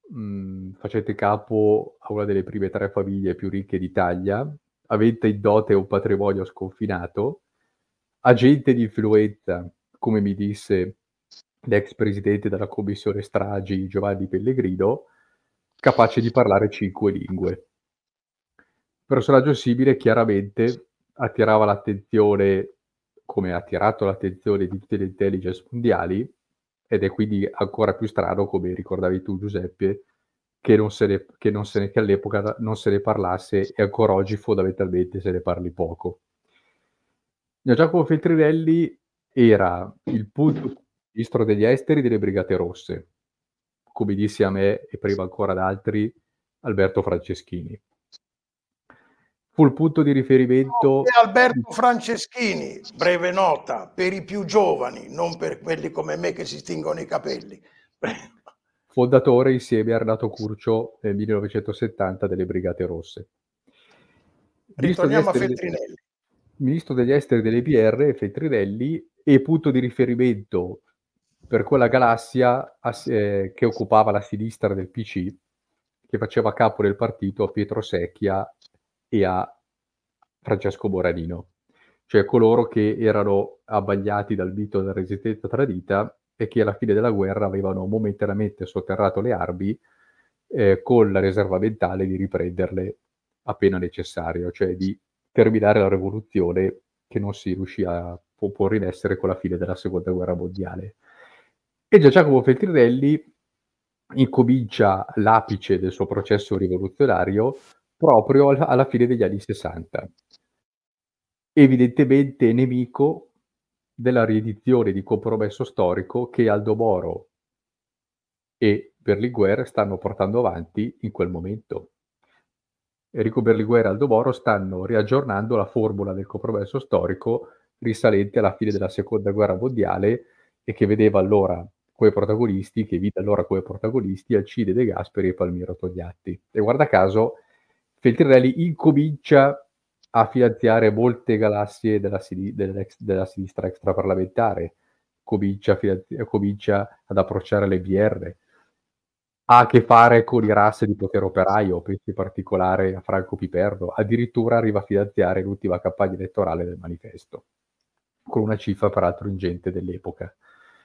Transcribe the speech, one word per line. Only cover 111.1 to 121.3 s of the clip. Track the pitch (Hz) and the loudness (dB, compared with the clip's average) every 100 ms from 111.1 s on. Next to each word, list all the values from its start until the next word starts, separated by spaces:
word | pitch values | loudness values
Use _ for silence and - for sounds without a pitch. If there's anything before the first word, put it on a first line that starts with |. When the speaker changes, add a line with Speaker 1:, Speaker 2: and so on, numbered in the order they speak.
| _ _ _ _ | _ _ _ _
Speaker 1:
Evidentemente | - 139 131 123 127 135 135 139 131 117 | 6 8 8 4 4 4 4 2 2 2
nemico | 117 131 123 120 - 143 165 - _ _ _ _ _ _ | 4 0 -2 -4 0 0 0 -10 _ _ _ _ _ _
della | - 123 123 | -4 0 2
riedizione | 110 110 110 101 - 127 104 | 2 2 -2 -4 2 2 2
di | 98 | -2
Compromesso | 98 104 113 110 104 - | -2 -2 -2 -2 -4 -6
storico | 123 - 92 90 95 123 123 | -8 0 0 0 -4 -6 -4
che | - 113 | 0 2
Aldo | 104 107 110 | 2 0 -2
Moro | 117 92 87 87 - _ _ _ _ _ _ _ _ _ _ _ _ _ | 0 -2 -4 -10 -14 _ _ _ _ _ _ _ _ _ _ _ _ _
e | 113 104 - _ | 0 0 -4 _
Berlinguer | - 101 120 120 98 107 127 | -2 -2 -2 0 0 0 -2
stanno | - 101 95 | -2 -2 -4
portando | 98 101 98 113 113 | -6 -4 -2 0 -2
avanti | 87 85 - 113 - | -4 -8 -6 -6 -6
in | 104 | -10
quel | - | -4
momento. | 90 | -4